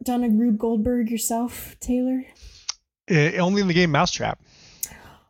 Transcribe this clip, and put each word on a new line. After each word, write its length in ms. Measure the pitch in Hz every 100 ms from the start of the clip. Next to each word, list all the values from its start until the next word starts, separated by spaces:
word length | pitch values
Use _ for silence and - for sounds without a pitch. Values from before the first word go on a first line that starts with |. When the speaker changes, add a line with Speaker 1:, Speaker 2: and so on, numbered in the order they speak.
Speaker 1:
done 200 | - 247
a 60 | 240
Rube 300 | 214 240 214
Goldberg 500 | 226 226 226 247 226
yourself, 640 | 226 - 233 240 - - -
Taylor? 460 | - 247 254 262 262 - - - - - _ _ -
Speaker 2:
Eh, 300 | 165 151 185
only 240 | 180 202
in 60 | 190
the 60 |
game 180 | 170 175
Mousetrap. 500 | 147 175 - 110 - _ - - - - - - -